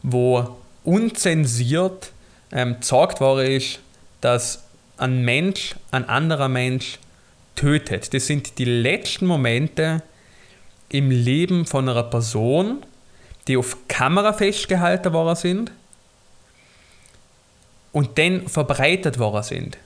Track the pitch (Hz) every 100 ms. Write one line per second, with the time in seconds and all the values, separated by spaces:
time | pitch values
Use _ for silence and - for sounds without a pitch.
0 | 131 123 123 123 120 - - - - 190
1 | 233 - 190 160 139 117 123 156 185 185
2 | - - - - - - 123 117 - 131
3 | 185 - 135 135 131 135 - - - -
4 | - - 120 120 - - - - _ -
5 | 127 127 120 131 185 190 - - - 131
6 | - 127 160 151 139 127 127 131 - -
7 | - - - _ - - 143 151 - -
8 | - 131 - 147 - - 120 120 123 185
9 | - - 185 160 123 117 156 - 160 160
10 | - - - - - - - - - 139
11 | 135 127 120 143 175 175 165 135 131 120
12 | 117 120 113 113 117 151 202 277 - -
13 | - - - - - 131 123 - - -
14 | 127 180 208 208 202 202 - 185 175 185
15 | 180 160 165 170 180 190 233 - _ -
16 | _ _ _ - _ - - - - -
17 | - - _ _ _ _ _ - _ 147
18 | 131 - 165 185 180 - 139 170 139 185
19 | 165 120 110 104 107 85 85 -